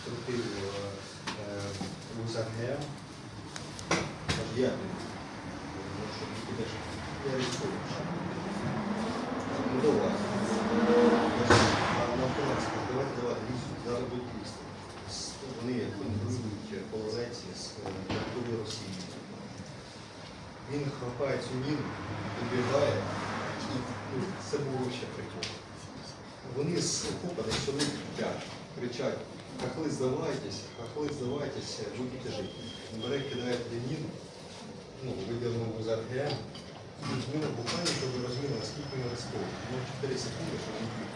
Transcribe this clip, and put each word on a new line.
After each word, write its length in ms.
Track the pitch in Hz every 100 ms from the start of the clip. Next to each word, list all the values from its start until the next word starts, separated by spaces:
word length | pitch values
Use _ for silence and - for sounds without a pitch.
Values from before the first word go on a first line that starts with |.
крутив, 400 | - 120 120 123 117
е, 220 | 101 98 101 101 101 101 - - -
е, 880 | 101 101 101 101 95 - - 117 113
З 20 | 113
Р 120 | 113 113
Г 100 | 120
М. 100 | 143 147 - - - - - - - - - - - - - -
Каже: 340 | - - 117
«Як 120 | 127 104
він?» 120 | 95 90 - - - - - - - - - -
Ну, 60 | 147 -
що, 80 | 147
ти 80 | 110 -
підеш? 240 | 113 113 - - - - - 139
«Я 60 | 131
військовий». 400 | 123 - - 98 - - - - - 175 196 202 - - 202 208 220 247 - - - 135 127
«Ну, 80 | 127
давай». 300 | 151 117 98 - - - - - - 226 226 240 240 - - - 240 226 220 226 - -
А 160 | 196 120
нам 100 | 131 127
Полонський: 440 | 156 78 - - -
«Давайте, 240 | 127 135 120
давайте, 200 | 120 110 110
лізуть, 320 | 127 - - 120
зараз 180 | 120 123
будуть 220 | 123 123 107
лізти». 240 | 98 - - - - - -
С-, 220 | - - - - -
вони 180 | 117 123 101 98
контролюють 880 | 95 101 104 - 110 101 - 98 95
полозенці 560 | 110 107 113 120 - - -
з, 20 | -
е, 240 | - 98 95 95
території 480 | 104 107 123 117 113
Росії. 320 | 107 - 98 92 - - - - - - - - - - - - - - - - -
Він 120 | 143 143 -
хапає 380 | 123 - 139 123 -
цю 80 | 127
міну, 220 | 135 147 95 - - - - -
підбігає, 600 | 117 123 117 139 147 - - - - - - - -
і, 40 | 131 - 123 -
ну, 60 | 131 - - -
це 80 | 143
було 280 | 135 131 123 123
ще 60 | - -
прикольно. 400 | - - - - - - - - - - - - 131 127
Вони 180 | 156 175
з 240 | - - -
окопа 300 | - 175 -
десь 220 | - - -
чоловік 280 | 131 147 - - -
п'ять 280 | 104 - - - - -
кричать: 440 | 123 - 123 104 - - - -
«Хахли, 260 | - 160 151 120
здавайтесь, 640 | 127 139 - 135 98 101 - -
хахли, 300 | - - 151 -
здавайтесь, 560 | 123 - 123 - - - 104 117
будете 320 | 123 - - 90
жити». 180 | - - 113 - - 110
Бере, 160 | 120 139 135
кидає 260 | 127 123 120
туди 200 | 113 120 127
міну, 200 | 156 107 - - - - - - - - -
ну, 60 | 131 - 117
видягнув 560 | 117 120 113 113 113 110
з 20 |
Р 140 | 113 113
Г 20 | 127
М, 160 | 143 - - - - - - - 131
і 20 | - -
в 20 |
нього 200 | 151 147 -
буквально, 320 | 120 175 170 143
щоб 100 | 131
ви 60 | 123 123
розуміли, 280 | 127 143 110
наскільки 300 | 101 147 139 135
він 100 | 123
ризиковий. 400 | 117 - 104 90 98 -
Ну, 60 | 127 123
чотири 260 | - 131 131
секунди, 320 | - - 165 160
що 60 | - -
він 120 | 113
вбіг. 200 | 214 98